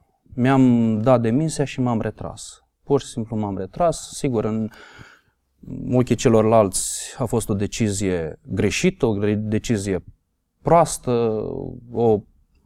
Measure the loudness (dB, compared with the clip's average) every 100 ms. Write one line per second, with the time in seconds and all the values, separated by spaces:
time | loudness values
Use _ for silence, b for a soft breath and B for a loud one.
0 | B _ _ -2 2 6 6 4 2 2
1 | 2 2 4 0 -2 -2 -4 -2 -2 -2
2 | -4 -8 -12 -14 -18 -20 _ _ -2 -2
3 | -2 -10 -6 -4 -4 -4 -8 -2 -2 -2
4 | -8 -6 -2 -2 -2 -2 -4 B B B
5 | B B B B _ _ -16 -12 -2 0
6 | 2 2 4 4 6 6 4 2 -6 -8
7 | -10 -8 -4 -4 -2 -4 -4 -2 -2 -2
8 | -2 -2 -4 -10 -8 -2 0 2 0 0
9 | 0 0 0 0 0 -2 0 -2 0 -4
10 | -6 -20 _ _ _ _ 2 4 4 0
11 | -2 0 0 -2 -4 -8 -10 -14 -10 0
12 | 2 2 0 _ _ _